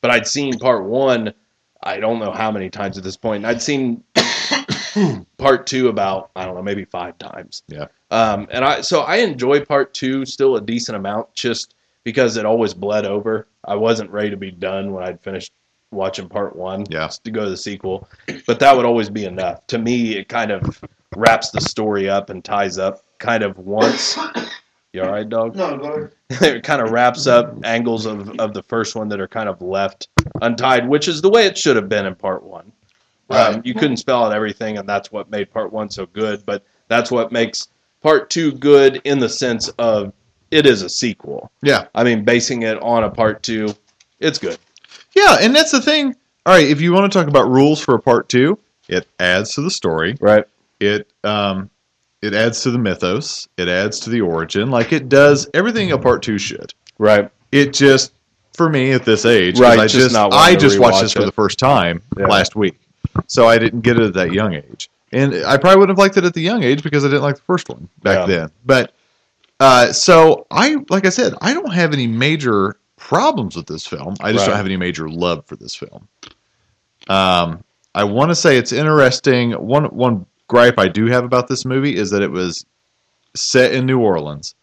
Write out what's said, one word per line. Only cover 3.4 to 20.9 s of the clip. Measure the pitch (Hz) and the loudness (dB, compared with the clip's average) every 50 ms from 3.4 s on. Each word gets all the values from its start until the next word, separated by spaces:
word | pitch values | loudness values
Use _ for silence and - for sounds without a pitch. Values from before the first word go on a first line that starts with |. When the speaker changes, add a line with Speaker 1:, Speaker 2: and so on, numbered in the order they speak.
| 101 113 | -4 -4
Speaker 1:
I'd | 117 120 | -4 -4
seen | - - 143 135 131 123 117 117 _ _ _ | -2 -4 -4 -2 -2 -4 -6 -6 _ _ _
<coughs> | - - - - - - - - 277 277 - - - - - - 208 208 165 123 98 90 _ _ _ | -2 -2 -2 -4 -6 -6 -6 -6 -6 -6 -6 -10 -10 -10 -8 -2 0 0 0 -2 -4 -10 _ _ _
part | 131 139 135 120 - | 2 2 2 2 0
two | - - 131 127 123 | -6 -4 0 0 0
about, | 110 104 98 98 95 95 92 - _ | 0 0 -4 -4 -4 -6 -8 -12 _
I | 92 92 | -12 -12
don't | 92 92 | -10 -10
know, | 90 92 | -10 -8
maybe | 101 101 101 92 | -8 -8 -8 -10
five | _ _ 92 87 87 87 _ | _ _ -12 -10 -10 -14 _
times. | - - - - 90 - - - _ _ | -20 -18 -18 -18 -20 -18 -20 -20 _ _
Speaker 2:
Yeah. | 73 73 73 - _ _ _ _ | -14 -14 -14 -16 _ _ _ _
Speaker 1:
Um, | - 113 113 110 104 98 104 - | -2 0 0 0 -2 -4 -8 -8
and | - 123 127 | -6 -2 0
I, | 139 147 - | 0 0 -2
so | - - 180 160 | -4 -2 -2 -2
I | 143 120 170 | -2 0 -2
enjoy | 208 247 202 151 127 120 127 143 147 147 | -2 -2 -2 -4 -4 -2 0 0 0 0
part | _ 147 143 135 - _ | _ -2 -2 -2 -2 _
two | - - 131 131 135 135 | -8 -6 -4 -4 -4 -6
still | 131 - - 135 135 131 | -8 -6 -2 0 0 0
a | 117 | 0
decent | 104 104 117 120 117 - 113 | -4 -6 -8 -8 -6 -8 -10
amount, | 101 98 98 104 110 113 - _ | -8 -8 -6 -6 -8 -8 -10 _
just | - - - - - - _ _ _ _ _ _ _ _ | -8 -6 -6 -6 -6 -10 _ _ _ _ _ _ _ _
because | 117 113 135 127 117 107 | -6 -2 0 0 0 0
it | 113 107 | -2 -2
always | 104 110 117 117 101 92 | -2 0 0 0 -2 -4
bled | 87 95 101 104 107 101 | -6 -8 -4 -4 -4 -4
over. | 98 98 104 101 110 110 104 107 _ _ _ _ | -4 -6 -6 -6 -6 -6 -6 -8 _ _ _ _
I | - 104 | -8 -6
wasn't | 104 110 113 117 110 107 95 | -4 0 -2 -2 -2 -4 -10
ready | 95 104 107 107 | -8 -6 -6 -6
to | 104 | -6
be | 95 98 95 | -8 -12 -14
done | 90 87 92 92 95 98 98 101 98 | -12 -10 -10 -8 -6 -6 -8 -8 -10
when | 92 90 | -8 -10
I'd | 92 87 87 | -10 -12 -12
finished | _ 101 95 92 90 - _ _ _ _ _ _ _ _ | _ -12 -12 -12 -14 -14 _ _ _ _ _ _ _ _
watching | - 101 95 95 95 - 98 87 | -8 -6 -6 -6 -6 -8 -14 -10
part | 95 107 101 - - | -8 -8 -8 -8 -10
one | 80 90 92 95 98 101 95 | -10 -10 -10 -8 -8 -10 -8
Speaker 2:
Yeah. | 80 80 80 - - - _ | -8 -8 -8 -8 -10 -12 _
Speaker 1:
to | 117 | -10
go | 110 113 107 | -8 -6 -6
to | 101 | -6
the | 92 | -8
sequel, | 87 - 104 101 95 - 95 92 95 - _ _ _ _ - - - - | -8 -10 -12 -14 -10 -8 -8 -8 -8 -10 _ _ _ _ -16 -16 -14 -4
but | - 120 113 | -4 -2 2
that | 131 139 139 | 4 4 4
would | 127 120 | 4 4
always | 120 120 117 110 101 | 0 0 0 -2 -4
be | 101 110 104 | -6 -8 -10
enough. | 95 90 92 95 87 - - _ _ | -8 -8 -8 -8 -8 -8 -10 _ _
To | - 117 | -8 -6
me, | 113 117 123 123 120 113 110 | -4 -2 -2 -2 -2 -2 -4
it | 98 95 _ | -6 -8 _
kind | - 117 113 107 | -6 -6 -4 -4
of | 104 95 - - - _ - - | -6 -6 -6 -8 -8 _ -16 -20